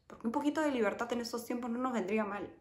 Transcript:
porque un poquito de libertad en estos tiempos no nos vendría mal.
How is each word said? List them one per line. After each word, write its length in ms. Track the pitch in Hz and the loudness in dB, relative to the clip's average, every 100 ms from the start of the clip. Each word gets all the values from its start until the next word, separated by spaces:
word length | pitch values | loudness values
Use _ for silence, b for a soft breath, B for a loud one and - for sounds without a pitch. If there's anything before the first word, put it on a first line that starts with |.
| - | -20
porque 200 | - 226 | -8 -2
un 60 | |
poquito 260 | 262 285 294 | 0 2 2
de 120 | 311 | 2
libertad 400 | 254 208 196 233 | 4 2 2 0
en 80 | 240 | -2
estos 240 | 233 233 220 | -2 -4 -2
tiempos 240 | 240 247 | -4 -2
no 80 | 233 | -2
nos 140 | 262 | 0
vendría 320 | 233 185 220 202 | 0 2 2 0
mal. 280 | 202 180 - | -2 -8 -12